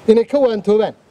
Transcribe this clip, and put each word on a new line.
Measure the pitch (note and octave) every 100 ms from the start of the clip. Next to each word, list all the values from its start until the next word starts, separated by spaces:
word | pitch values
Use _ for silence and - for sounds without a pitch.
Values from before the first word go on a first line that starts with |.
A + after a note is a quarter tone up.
| -
inay | A3 A3
ka | C#4+
waantoobaan | C4 G#3+ G3 G#3+ F#3+ - _